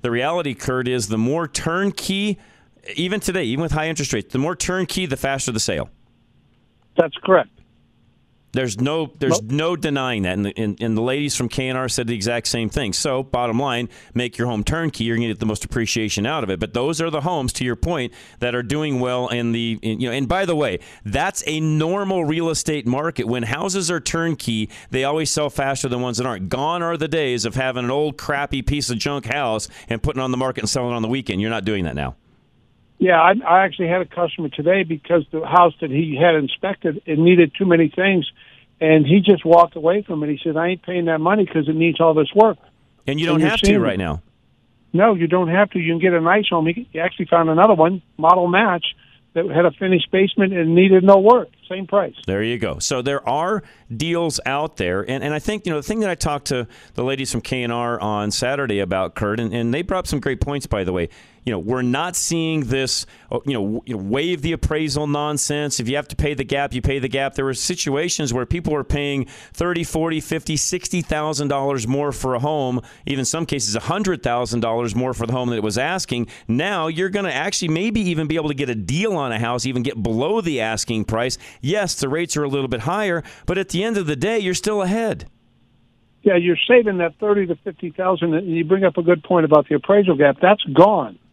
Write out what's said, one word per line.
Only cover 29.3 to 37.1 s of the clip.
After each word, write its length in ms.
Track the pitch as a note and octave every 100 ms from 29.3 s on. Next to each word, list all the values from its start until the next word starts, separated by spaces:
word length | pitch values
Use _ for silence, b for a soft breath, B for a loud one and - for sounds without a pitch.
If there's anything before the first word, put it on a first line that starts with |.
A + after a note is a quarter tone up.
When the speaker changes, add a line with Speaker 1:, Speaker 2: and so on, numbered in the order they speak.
| C#3 B2+ A2 - B B
Speaker 1:
and 140 | A2+
putting 200 | - C3
it 20 |
on 80 | C3
the 60 | B2+
market 240 | C3 B2+
and 80 | G#2+
selling 240 | C#3 B2
it 20 | A#2+
on 80 |
the 60 | A2+
weekend. 320 | C3 A#2 F#2+
You're 100 | G#2+
not 140 | A2+ G2
doing 180 | G#2
that 120 | E2+ C2
now. 200 | C#2 B1+ _ _ _ _ _ _ _ _
Speaker 2:
Yeah, 220 | F#3 E3+
I, 120 | E3+ G3+ D#3+
I 160 | F3+
actually 260 | F#3+ C#3+ E3+
had 120 | F3+
a 60 | F3
customer 420 | - F3 - D#3
today 320 | - D3+ F#3+
because 420 | F3 D#3+ - E3+ D3
the 140 | D#3+ D#3+
house 300 | E3+ F3 -
that 100 | D#3
he 260 | C3+ D#3+ C#3
had 140 | F3
inspected, 680 | D#3+ C#3 - F#3+ G3 E3+ D#3+
it 140 | -